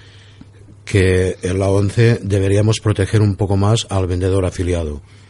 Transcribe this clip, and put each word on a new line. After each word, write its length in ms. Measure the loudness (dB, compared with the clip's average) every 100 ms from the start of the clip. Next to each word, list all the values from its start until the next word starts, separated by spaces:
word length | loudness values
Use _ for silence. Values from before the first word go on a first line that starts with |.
| -20 -20 -20 -20 -20 -20 -20 -20
que 520 | -2 2 4 2 0 -2
en 160 | -4 -2
la 100 | 0
once 520 | 0 0 2 2 2
deberíamos 580 | -2 -2 0 2 2 0
proteger 400 | 0 -2 0 2
un 160 | 0 0
poco 200 | -2 0
más 300 | 2 0 -2
al 160 | -4 -2
vendedor 400 | -2 0 0 -2
afiliado. 560 | -2 -4 -4 -4 -8 -14 -20 -20